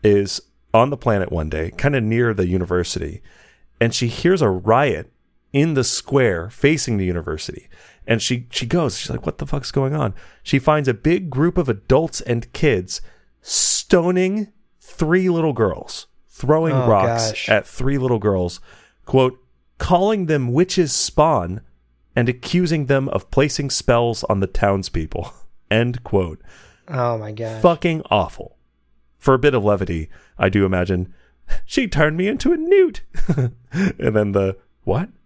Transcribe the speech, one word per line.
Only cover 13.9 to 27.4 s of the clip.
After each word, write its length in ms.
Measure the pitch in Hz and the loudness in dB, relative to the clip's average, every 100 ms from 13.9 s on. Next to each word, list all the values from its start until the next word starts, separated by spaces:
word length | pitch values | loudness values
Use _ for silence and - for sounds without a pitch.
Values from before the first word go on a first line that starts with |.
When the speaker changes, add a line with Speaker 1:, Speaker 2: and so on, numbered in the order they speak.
| 180 170 180 185 208 208 _ _ _ | 4 4 2 0 -2 -6 _ _ _
Speaker 1:
three 480 | - - 156 180 185 | -20 -4 2 2 2
little 240 | 170 160 | 2 0
girls, 540 | 120 107 80 - - - _ _ | 2 0 0 -10 -16 -16 _ _
throwing 460 | - 120 156 165 | -8 2 2 4
Speaker 2:
Oh, 140 | 135 123 | 2 4
Speaker 1:
rocks 400 | 104 95 117 113 | 4 4 0 -2
Speaker 2:
gosh. 180 | 107 - | -4 0
Speaker 1:
at 180 | 107 - | 0 0
three 320 | - 127 139 | -4 0 0
little 200 | 127 117 | 0 0
girls, 420 | 104 95 90 - - - _ _ | 0 0 -2 -6 -20 -20 _ _
quote, 340 | - 135 131 - _ _ _ _ | 0 2 2 -2 _ _ _ _
"calling 480 | - 175 196 214 175 | 0 2 2 0 0
them 260 | 151 123 | -2 0
witches' 400 | 123 180 - 156 | 0 0 0 0
spawn 680 | - - - 156 139 87 95 - _ _ _ _ - | -2 -4 2 2 2 -2 -8 -12 _ _ _ _ 0
and 120 | 120 | 0
accusing 580 | 123 - 175 180 160 135 | 0 -2 0 2 0 2
them 220 | 139 135 | 0 2
of 200 | - - | -4 -2
placing 400 | - 147 - 139 | 0 2 0 -4
spells 540 | - - 120 120 113 | -4 2 2 2 -2
on 160 | - 101 | -2 -2
the 60 | 95 | 0
townspeople," 880 | - 101 98 95 - 80 87 85 - - | 0 2 0 -2 -6 -6 -8 -8 -14 -20
<laughs> 200 | - _ | -20 _
end 320 | 107 120 123 | 0 0 -2
quote. 360 | - 95 87 76 - - - _ - | -2 -2 -2 -8 -20 -20 -20 _ -10
Speaker 2:
Oh 300 | 139 120 113 | -4 -2 -4
my 140 | 107 | -8
gosh. 280 | 107 | -10